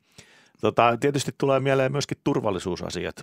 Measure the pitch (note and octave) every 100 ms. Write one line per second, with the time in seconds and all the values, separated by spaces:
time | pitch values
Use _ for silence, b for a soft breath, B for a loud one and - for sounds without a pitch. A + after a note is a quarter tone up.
0 | B B B B B B G#2+ A#2 A#2 A#2
1 | C#3 C#3 - - C#3 C3+ C#3 C3+ C3 C#3
2 | - - C#3+ C#3 A2 F2+ F#2 E2 E2+ F2
3 | F2 -